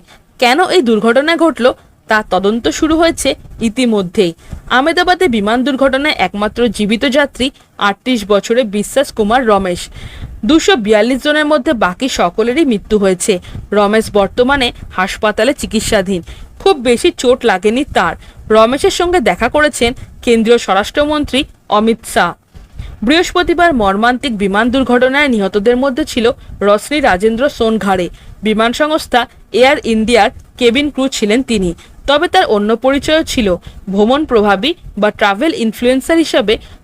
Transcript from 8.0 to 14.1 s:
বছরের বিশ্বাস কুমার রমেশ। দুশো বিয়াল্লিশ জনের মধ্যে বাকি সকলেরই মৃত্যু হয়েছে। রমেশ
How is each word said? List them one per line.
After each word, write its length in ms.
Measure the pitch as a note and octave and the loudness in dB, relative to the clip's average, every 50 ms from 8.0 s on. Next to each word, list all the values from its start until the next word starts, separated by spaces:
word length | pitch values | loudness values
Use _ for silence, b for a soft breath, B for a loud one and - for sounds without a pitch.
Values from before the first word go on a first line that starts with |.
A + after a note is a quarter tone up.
| - B3+ B3+ G#3+ G3+ F#3+ | -4 -2 -2 -2 0 0
বছরের 360 | G3+ G3 - - A3+ B3 C4+ | 0 0 0 0 0 0 0
বিশ্বাস 480 | G3+ F#3+ G#3 G3+ - - C4+ C#4 - | 0 -2 -4 -4 -2 -2 -2 -2 -2
কুমার 340 | - - G#3 G3+ A#3+ C4+ B3+ | -2 -4 -2 0 0 0 2
রমেশ। 420 | A3 G#3 G3 F#3+ F3+ F3 - - - B B B B B B B B B - - | 2 2 2 0 -2 -6 -6 -8 -14 B B B B B B B B B -6 0
দুশো 320 | G#3+ D#4 D#4+ - G#4 G4 | 2 2 2 4 2 0
বিয়াল্লিশ 460 | B3+ G3 G#3+ A3 G#3 G#3+ B3 C4+ A#3+ | 2 2 2 2 2 2 2 0 -2
জনের 220 | - D4 D4 D#4 D4+ | -2 -2 0 0 0
মধ্যে 280 | D4 D#4 D4 - D#4+ | 0 0 0 0 0
বাকি 360 | D4 G#3+ G3+ F3+ F3+ - B3+ B3+ | 0 0 0 -2 -2 -4 -6 -4
সকলেরই 560 | - - G3 F3 - A3 A3 A#3+ B3 D#4+ E4+ | -2 0 -2 0 0 -2 -2 0 0 0 0
মৃত্যু 340 | C4+ G#3+ G3 - - A3 G3+ | 0 0 -2 -2 -2 0 2
হয়েছে। 400 | G3 F#3+ F#3 F3+ - - F#3+ F3 B B B B B - | 2 2 0 0 0 -2 -2 -2 B B B B B -2
রমেশ 380 | G3+ G#3 G3+ G3+ A3 A3 G#3+ - | 0 0 2 2 2 0 0 0